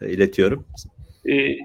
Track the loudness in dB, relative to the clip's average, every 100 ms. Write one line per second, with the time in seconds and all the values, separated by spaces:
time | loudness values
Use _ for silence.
0 | -4 2 2 4 2 0 -8 -20 -20 -20
1 | -20 -10 -2 0 0 -4